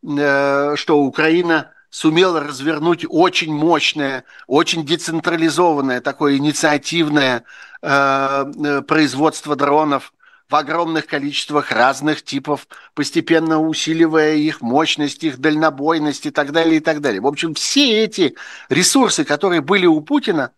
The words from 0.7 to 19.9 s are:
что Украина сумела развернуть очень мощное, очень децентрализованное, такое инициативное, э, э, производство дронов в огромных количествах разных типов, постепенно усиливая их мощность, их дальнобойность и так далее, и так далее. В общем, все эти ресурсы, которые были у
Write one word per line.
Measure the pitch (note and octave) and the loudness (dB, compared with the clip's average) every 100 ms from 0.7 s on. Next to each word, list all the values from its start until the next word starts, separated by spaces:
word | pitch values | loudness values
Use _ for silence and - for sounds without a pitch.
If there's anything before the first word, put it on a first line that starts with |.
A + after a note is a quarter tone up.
| D3 | -4
что | - D3+ | 2 2
Украина | C3+ C#3 D#3 E3+ F3 D#3+ C3+ _ _ | 2 0 2 2 2 0 -2 _ _
сумела | - D#3 D#3+ F#3 E3 | -2 0 4 2 2
развернуть | C#3+ C3+ C#3+ D3+ D#3+ E3 D#3+ | -4 -6 -4 -2 0 0 -2
очень | D#3 F3+ F3+ D#3+ | 2 2 2 -4
мощное, | D3+ D#3+ D#3+ - D3+ C#3 C3 - - - | 0 2 2 0 -2 -4 -6 -12 -20 0
очень | C3+ E3+ F3 D3 | 0 2 -2 -2
децентрализованное, | E3 - E3 E3 E3+ E3 C#3+ F3 D3 C3+ B2 | -4 -2 -4 -2 0 0 2 2 2 0 -2
такое | C3 C3+ D3 C#3 | -4 -2 0 2
инициативное, | D3 C#3+ D#3 D3 - E3 D#3 D3 C3+ B2 - - - - - | 0 0 0 0 -2 -2 0 2 0 -2 -6 -20 -20 -12 0
э, | C#3 C#3 C3+ C3+ C#3 C#3 C#3 D3 | 2 2 0 0 -2 -4 -6 -2
э, | C#3+ | -2
производство | C#3 D#3 D3 C3 E3 G3+ D3+ C#3 | 0 2 2 2 0 0 -6 -2
дронов | C#3+ D3 D3+ C#3 - _ _ _ _ | 2 2 2 -2 -6 _ _ _ _
в | D3+ | -2
огромных | D3 E3 E3 D#3+ D3+ | -2 -4 -2 -4 -4
количествах | D3+ C#3+ C#3+ - D3 C#3 | -6 -4 -6 -2 -4 -2
разных | A2+ B2 C3 D3 D3+ | 2 2 2 -2 -4
типов, | - C#3 C3+ C#3+ - - - | -6 -8 -4 -6 -8 -20 -16
постепенно | - C#3 E3+ - D#3+ D#3+ D#3 | -6 -2 -2 2 2 4 0
усиливая | D#3+ D3+ - D#3+ E3 D#3 D3+ D#3 | 0 -2 -4 2 2 4 2 2
их | D3+ D3+ | 0 -2
мощность, | A#2 C3 D#3+ D#3 D3 - | 0 0 0 -2 -4 -4
их | D#3+ B2+ | -6 -2
дальнобойность | D3+ D3+ D#3+ C#3 D3 E3 D3+ C3+ D#3 | 0 2 0 0 -2 0 -2 -4 -6
и | |
так | D3 C#3+ | -4 -2
далее, | D#3 E3 D#3+ | 0 2 2
и | |
так | D#3 D3+ | 2 0
далее. | C#3+ G2 | -2 0
В | B2 | -2
общем, | D3 E3 | -2 -6
все | D3+ - C4+ C#4+ A3 | -4 -2 0 2 2
эти | A3 G#3+ D#3 - - - - | 0 0 -2 -2 -18 -20 -4
ресурсы, | C#3 F3+ C#4 A3+ - D3 | 0 2 2 2 0 -2
которые | D3 G3 E3+ | 0 0 0
были | C#3 G3+ | 0 2
у | F3+ | 4